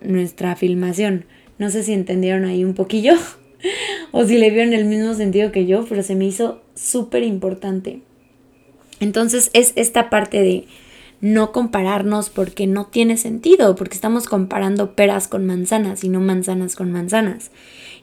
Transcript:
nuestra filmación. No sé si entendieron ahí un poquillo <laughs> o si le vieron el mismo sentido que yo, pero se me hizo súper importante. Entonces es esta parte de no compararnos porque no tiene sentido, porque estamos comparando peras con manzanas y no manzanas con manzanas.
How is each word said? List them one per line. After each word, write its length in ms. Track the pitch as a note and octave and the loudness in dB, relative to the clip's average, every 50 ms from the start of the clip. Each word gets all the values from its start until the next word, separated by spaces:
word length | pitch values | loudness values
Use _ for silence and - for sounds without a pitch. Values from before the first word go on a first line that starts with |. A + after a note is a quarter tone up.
nuestra 540 | - G3 F#3 F3+ F3+ E3 - - F#3 F3+ F3 | -4 -2 -2 0 -2 -4 -6 -6 -6 -4 -2
filmación. 720 | - F#3 F3+ F3 F3+ F3+ F3+ E3+ F#3 G#3+ G3+ F#3+ F3 - _ - - _ - _ - | 0 0 0 0 0 -2 -2 -2 0 0 0 0 -2 -4 _ -20 -20 _ -20 _ -6
No 100 | G3+ G3+ | -4 -4
sé 140 | F#3+ A3 G3 | -2 -2 -2
si 100 | G#3+ G#3+ | -2 -2
entendieron 520 | G3 F#3 - F3+ F#3 F#3 F#3 F#3+ F#3+ F#3+ | -2 -2 0 0 0 0 2 0 0 0
ahí 200 | F#3 F#3 F3+ F#3 | 0 0 0 0
un 80 | F#3+ F#3+ | 0 0
poquillo 400 | F#3+ F#3+ F#3+ A3 A3 G#3+ C#4 E4+ E4+ - - - - _ _ _ - - | -2 -4 -2 -2 2 4 4 4 4 2 -6 -16 -20 _ _ _ -8 -6
<laughs> 480 | F#4+ G4+ - A4+ G#4 G4 F4+ E4 - | -6 -6 -4 -6 -8 -8 -8 -10 -4
o 140 | - B3 A#3+ | 0 0 2
si 140 | G#3 A#3 A#3 | 4 4 4
le 100 | A3+ G#3+ | 4 4
vieron 240 | G#3 A3+ A#3 A#3+ A#3 | 4 4 2 2 2
el 120 | G#3+ G#3+ | 2 2
mismo 280 | G#3 G#3+ G#3+ A3 A3+ A3+ | 0 0 0 -2 -2 -2
sentido 380 | G#3+ G#3 G3 F#3 G3+ G#3+ G3+ | -2 -2 0 2 2 0 2
que 160 | G#3 G3 F3+ | 0 0 2
yo, 180 | F3+ F#3+ A3 A3+ | 2 2 0 0
pero 140 | - A3 G3+ | -2 -4 -4
se 140 | F#3+ G3+ F#3+ | -2 -2 -2
me 100 | F#3+ F#3+ | 0 0
hizo 380 | G3 F#3+ - A#3 A3+ A3+ - _ _ - | -2 0 -2 -4 -4 -4 -10 _ _ -16
súper 480 | - - - - B3 A3+ - - A#3+ | -10 -6 -4 -4 -4 -4 -2 -2 0
importante. 800 | A#3+ A3+ G3 F#3 G3 F#3+ F#3+ F#3+ - G3 F#3+ F#3+ F#3+ - - C4 - _ _ _ _ _ _ _ _ _ _ _ _ _ _ _ _ _ - - | 0 0 -2 -2 -4 -4 -6 -6 -6 -6 -6 -4 -6 -8 -12 -14 -20 _ _ _ _ _ _ _ _ _ _ _ _ _ _ _ _ _ -8 -4
Entonces 520 | G#3 G#3 G3 A3+ A#3 A#3 A#3+ B3 A#3+ - - | -4 -2 0 0 0 0 2 0 0 4 4
es 200 | A#3 B3 B3 - | 4 4 4 2
esta 340 | - A3+ A3+ - A#3+ A#3 A#3 | 0 -2 0 2 0 0 2
parte 320 | G#3+ G#3+ G#3 G#3 - G3+ | 0 0 0 0 2 2
de 240 | G3 F#3 F#3 F#3 - - - - - - - - - - _ - | 2 2 2 0 -4 -10 -20 -20 -20 -20 -20 -20 -20 -20 _ -4
no 320 | G3+ G#3 G#3+ A3 A3 G#3+ | 0 2 4 4 2 2
compararnos 800 | - B3 A#3+ A3+ A3+ G3 F#3 F#3+ G#3 G3+ G3 G#3 G#3 G#3 G#3 - | 0 -2 -2 0 0 0 0 0 0 0 0 0 0 -2 -2 -4
porque 340 | - G3+ F#3+ F3+ - - G3 | -2 -2 -2 -2 -2 -2 0
no 220 | G3 F#3+ G3+ G3 | 0 0 0 -2
tiene 280 | - - A#3 A#3 A#3 A3+ | -2 0 2 4 4 2
sentido, 600 | A3+ - A3+ A3+ A#3 - E4 F#4+ F4+ A#3+ G3 F#3 | 0 -2 -4 -6 -2 4 4 6 6 6 4 4
porque 180 | - F#3+ - - | 2 -2 -10 -8
estamos 320 | - - A3 A#3 A#3+ A#3 | -6 -2 -2 -2 -2 -2
comparando 680 | - G#3+ F#3+ F#3+ F#3+ - G3 G3 F#3+ G3+ G#3 G3+ G3 - | -2 -2 -2 -2 -2 -2 -2 -2 0 0 0 -2 -2 0
peras 320 | - G3+ G3 G3 G3 F#3+ | 2 2 2 2 -2 -4
con 180 | - - G3 F#3+ | -4 -4 -4 -2
manzanas 580 | F#3 F3+ F3+ F3+ - A3 A3 G#3 F#3 G3 - F#3+ | -2 -2 -2 -2 0 0 0 0 -2 -4 -4 -4
y 60 | F#3 | -2
no 100 | F#3 F#3 | 0 2
manzanas 560 | F#3+ F#3+ F#3 F#3 F#3 F#3 F#3 F#3 F3+ F3+ - | 2 2 0 0 -2 -2 -2 -4 -4 -4 -6
con 160 | - F#3 F3+ | -6 -6 -4
manzanas. 600 | F3 F3 F3 F3+ G#3+ A3 A3 F#3 C#3+ - - - _ - - - - - - - - - | -4 -4 -4 -2 0 0 0 0 -4 -8 -14 -20 _ -20 -20 -20 -20 -20 -20 -20 -14 -2